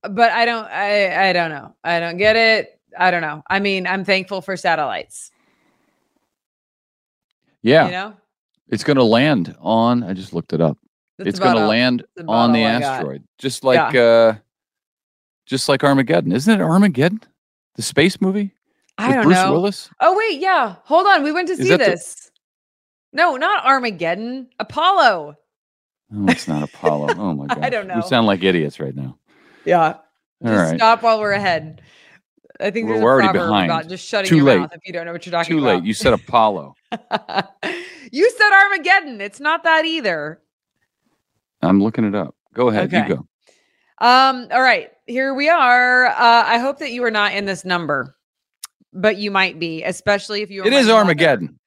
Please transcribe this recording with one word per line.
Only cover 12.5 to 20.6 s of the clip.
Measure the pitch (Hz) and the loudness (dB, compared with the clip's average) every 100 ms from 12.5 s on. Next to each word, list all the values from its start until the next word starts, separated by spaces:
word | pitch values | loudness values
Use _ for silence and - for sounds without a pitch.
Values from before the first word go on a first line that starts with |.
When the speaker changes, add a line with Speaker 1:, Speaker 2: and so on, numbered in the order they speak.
Speaker 2:
the | 117 | 2
Speaker 1:
all | 113 117 | 2 0
I | |
got. | 139 131 | -2 -6
Speaker 2:
asteroid. | 69 71 _ _ | -8 -12 _ _
Just | 135 - | -10 -4
like, | 131 127 139 | 2 2 2
Speaker 1:
Yeah. | 123 | 2
Speaker 2:
uh, | 117 117 113 110 _ _ _ _ _ _ _ _ _ _ _ | 4 6 4 2 _ _ _ _ _ _ _ _ _ _ _
just | 131 - | -6 -2
like | 139 | 0
Armageddon. | 143 135 127 165 170 | 2 2 2 0 0
Isn't | 127 165 214 | -2 2 2
it | |
Armageddon? | 165 175 202 127 160 214 _ _ _ _ _ - | 2 2 2 2 0 -2 _ _ _ _ _ -12
The | |
space | - - 196 - | -4 2 0 2
movie? | 190 196 202 _ _ _ _ - | -2 -2 -6 _ _ _ _ -6
Speaker 1:
I | 226 | 0
Speaker 2:
With | 262 | 2
Speaker 1:
don't | 208 | 4
Speaker 2:
Bruce | 185 | 4
Speaker 1:
know. | 190 | 4
Speaker 2:
Willis? | 170 196 196 - _ | 0 -2 -6 -16 _
Speaker 1:
Oh, | - 381 | 0 2
wait, | 440 285 | -2 -2
yeah. | 370 349 | 0 0